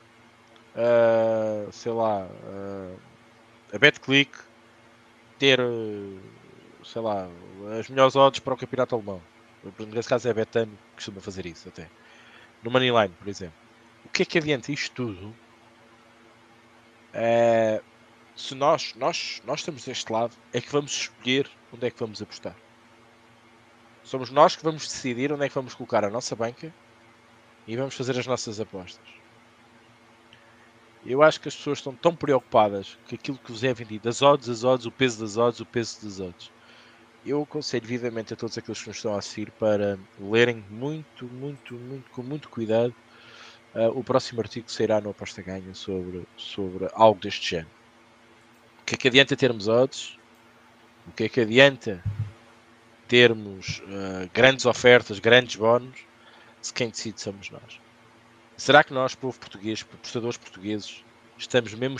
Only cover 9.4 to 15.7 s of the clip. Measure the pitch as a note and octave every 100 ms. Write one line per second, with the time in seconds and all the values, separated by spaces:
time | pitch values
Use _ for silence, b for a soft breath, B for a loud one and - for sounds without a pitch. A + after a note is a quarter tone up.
9.4 | - _ G2 F#2+ G#2+ A2 A2+ B2 B2 G#2+
10.4 | A2 A#2 A2+ G2+ - - - G2 F#2 F#2+
11.4 | F2 D#2+ F#2 F2 D#2+ - B B B B
12.4 | B _ A#2 B2+ B2+ A#2 G2+ E2+ F#2+ G2
13.4 | F2+ - _ _ _ _ - - F#3 F3
14.4 | D3+ C#3 A#2+ C#3+ - - A#2+ F#2 G2+ A#2
15.4 | - _ _